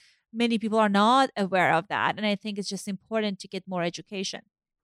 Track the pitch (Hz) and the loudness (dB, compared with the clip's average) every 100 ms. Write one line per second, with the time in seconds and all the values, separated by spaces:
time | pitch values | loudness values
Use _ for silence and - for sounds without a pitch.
0 | _ _ _ 226 233 226 220 220 214 196 | _ _ _ -2 0 0 0 2 4 4
1 | 214 262 269 - 196 190 165 165 - 143 | 6 6 4 0 0 2 4 2 0 -2
2 | 123 160 208 202 220 202 196 190 - 190 | -2 0 -2 -2 -4 -8 -8 -8 -8 -10
3 | - 220 214 196 - 190 185 180 175 170 | -6 -4 -2 -6 -10 -12 -8 -4 -4 -6
4 | - 202 190 - - _ _ _ | -12 -8 -8 -10 -16 _ _ _